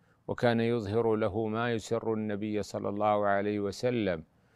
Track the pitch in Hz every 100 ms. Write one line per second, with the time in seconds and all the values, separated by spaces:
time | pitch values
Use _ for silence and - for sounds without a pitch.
0 | _ _ - 101 123 117 117 120 98 110
1 | 117 110 110 104 110 110 120 113 - 113
2 | 113 110 107 104 107 104 98 107 104 101
3 | 107 104 101 101 104 104 101 92 127 123
4 | 98 85 - _ _